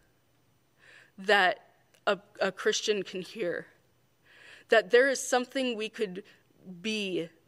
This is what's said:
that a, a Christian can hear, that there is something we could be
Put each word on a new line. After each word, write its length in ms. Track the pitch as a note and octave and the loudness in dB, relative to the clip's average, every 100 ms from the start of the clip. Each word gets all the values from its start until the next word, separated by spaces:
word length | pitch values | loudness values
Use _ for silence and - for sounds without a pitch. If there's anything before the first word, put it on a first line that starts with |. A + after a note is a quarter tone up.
| _ _ _ _ _ _ _ _ - - - - | _ _ _ _ _ _ _ _ -20 -20 -20 -6
that 420 | F#3+ G3+ F3+ - - _ _ _ - | 2 4 4 0 -8 _ _ _ -2
a, 140 | F#3+ - - | -2 -6 -4
a 120 | G3 | -4
Christian 520 | - A3 G#3 - G#3 | -2 -2 -2 -2 -4
can 180 | F3 F#3+ | -6 -10
hear, 460 | F3+ A3+ F3 - - _ _ _ _ _ _ - - - - | -12 -8 -6 -6 -10 _ _ _ _ _ _ -20 -20 -20 2
that 220 | A3+ F#3 | 2 6
there 180 | A#3+ C4+ | 6 6
is 160 | B3+ - | 2 0
something 500 | B3 B3 C4+ B3+ G#3+ | -2 0 -4 -4 -4
we 140 | A3 | -8
could 340 | - G#3 F3+ - _ _ _ F#3+ F3 | -6 -6 -8 -16 _ _ _ -20 -10
be 480 | G#3+ G#3+ G3 E3 E3+ _ | -6 -4 -4 -4 -6 _